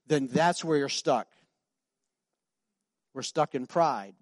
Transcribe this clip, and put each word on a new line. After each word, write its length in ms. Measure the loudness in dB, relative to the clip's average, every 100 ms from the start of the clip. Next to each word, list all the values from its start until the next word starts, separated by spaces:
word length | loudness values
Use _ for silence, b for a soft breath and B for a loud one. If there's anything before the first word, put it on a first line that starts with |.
| -2
then 180 | 0 2
that's 400 | 2 2 2 0
where 140 | 0
you're 100 | 0
stuck. 380 | -2 0 0 -2 _ _ _ _ _ _ _ _ _ _ _ _ _ _ _ _ _ _ -12
We're 80 |
stuck 320 | -6 -2 0 -2
in 100 | -4
pride. 480 | 0 2 0 -8 -18